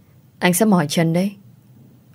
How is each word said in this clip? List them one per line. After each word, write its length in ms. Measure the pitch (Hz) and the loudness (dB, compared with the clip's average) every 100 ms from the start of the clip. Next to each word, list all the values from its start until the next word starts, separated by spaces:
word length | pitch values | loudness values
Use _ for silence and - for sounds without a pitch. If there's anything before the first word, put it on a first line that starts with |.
| _ _ _ - | _ _ _ -4
Anh 140 | 180 | -2
sẽ 120 | 175 220 | 2 2
mỏi 200 | 190 147 | 2 0
chân 240 | - 165 | -2 0
đấy." 220 | 165 196 - - _ _ - - _ _ | 0 -4 -8 -20 _ _ -20 -20 _ _